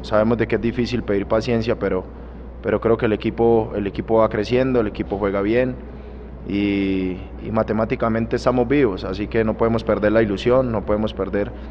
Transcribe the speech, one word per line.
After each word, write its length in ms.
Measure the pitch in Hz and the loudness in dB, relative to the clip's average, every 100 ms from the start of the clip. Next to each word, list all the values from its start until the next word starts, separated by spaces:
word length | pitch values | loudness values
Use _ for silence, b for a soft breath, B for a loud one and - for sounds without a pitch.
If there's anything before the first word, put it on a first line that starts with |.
sabemos 340 | - 107 110 117 | 0 2 4 2
de 100 | 113 | 0
que 80 | 110 | 0
es 60 | |
difícil 400 | 113 113 117 120 | 0 -2 -2 -2
pedir 240 | 101 101 98 | 0 0 2
paciencia, 520 | 110 117 117 110 117 | 0 2 0 0 -2
pero, 240 | 98 92 92 B B B B - | 0 -2 -4 B B B B -8
pero 180 | - 101 | -2 2
creo 160 | 113 113 | 2 2
que 120 | 117 | 2
el 60 | |
equipo, 600 | 104 113 101 113 117 110 87 | 0 0 2 4 4 2 -2
el 120 | 101 | -4
equipo 320 | - 92 110 | -4 0 4
va 100 | 110 | 4
creciendo, 500 | 110 101 123 131 123 | 2 0 2 2 2
el 80 | 107 | 0
equipo 300 | 92 104 98 | -2 -4 -2
juega 240 | 101 98 | 0 0
bien 340 | 101 117 131 123 B B B B B - - | 2 2 0 -4 B B B B B -14 -4
y, 680 | 98 101 101 98 95 95 92 104 - | 0 0 2 0 0 -2 -6 -10 -12
y 80 | 113 | -4
matemáticamente 840 | 110 110 107 110 127 117 113 113 120 | -2 0 0 0 0 0 0 -2 0
estamos 320 | 127 123 120 | 2 2 2
vivos, 360 | 143 127 95 | 4 2 0
así 240 | 104 95 104 | -4 -6 -2
que 160 | 117 | 0
no 140 | 110 107 | 0 2
podemos 260 | 117 110 | 2 2
perder 280 | 110 104 104 | 0 2 4
la 100 | 110 | 4
ilusión, 500 | 113 98 120 123 127 | 4 2 2 2 2
no 140 | 110 95 | -2 -2
podemos 260 | 104 110 | 0 -2
perder 400 | - 95 101 101 - B | -2 -2 -2 -2 -6 B